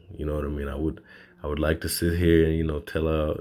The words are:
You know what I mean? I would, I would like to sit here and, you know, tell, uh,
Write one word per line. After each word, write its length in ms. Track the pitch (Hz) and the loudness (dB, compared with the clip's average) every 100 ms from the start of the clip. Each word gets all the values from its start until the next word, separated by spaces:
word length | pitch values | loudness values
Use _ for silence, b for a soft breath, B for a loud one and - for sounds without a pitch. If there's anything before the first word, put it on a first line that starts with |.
| - | -18
You 160 | - 76 | -8 -4
know 80 | |
what 100 | 76 | -2
I 40 | 73 | -4
mean? 200 | 73 69 | -4 -6
I 60 | |
would, 260 | 67 78 - B B B - | -4 -4 -4 B B B -12
I 20 | 73 | -6
would 140 | 73 | -2
like 200 | 76 80 | 0 0
to 60 | 78 | -2
sit 300 | - 85 85 | -2 0 2
here 280 | 87 82 80 | 6 6 6
and, 100 | 80 | 2
you 80 | |
know, 160 | 80 73 | -2 -4
tell, 260 | - 82 80 | -6 -2 0
uh, 280 | 80 76 - | 0 -2 -4